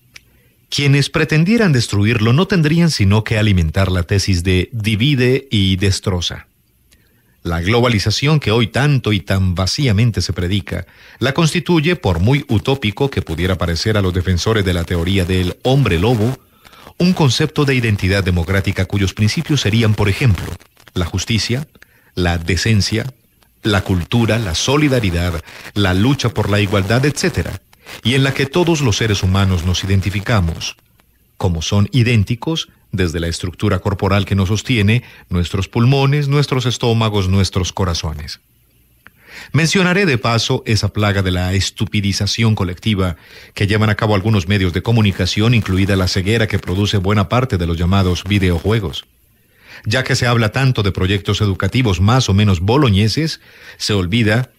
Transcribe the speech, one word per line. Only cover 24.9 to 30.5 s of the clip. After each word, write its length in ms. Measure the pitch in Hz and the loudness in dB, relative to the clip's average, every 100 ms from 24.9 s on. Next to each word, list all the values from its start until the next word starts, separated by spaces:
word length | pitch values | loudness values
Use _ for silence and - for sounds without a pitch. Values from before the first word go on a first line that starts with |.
| 131 101 85 87 80 - - - | 2 0 -2 -2 -4 -10 -18 -10
la 220 | - 98 92 | -2 0 2
lucha 340 | 113 123 120 | 2 2 -2
por 180 | - 98 | -2 -2
la 80 | 104 | 0
igualdad, 440 | 101 101 95 117 147 | 0 0 0 0 0
etcétera, 520 | - 185 - 82 - _ _ - - | 0 -2 -2 -6 -8 _ _ -20 -8
y 100 | 110 | -2
en 100 | 135 | 0
la 120 | 135 135 | 0 0
que 100 | 135 | -2
todos 360 | 180 170 160 | 0 2 2
los 160 | 135 95 | 0 0
seres 260 | 113 98 | 0 0
humanos 420 | 92 95 98 90 85 | 0 2 2 0 0
nos 180 | 90 | -2
identificamos, 920 | 95 98 98 104 95 113 82 | 0 0 0 -4 -2 0 0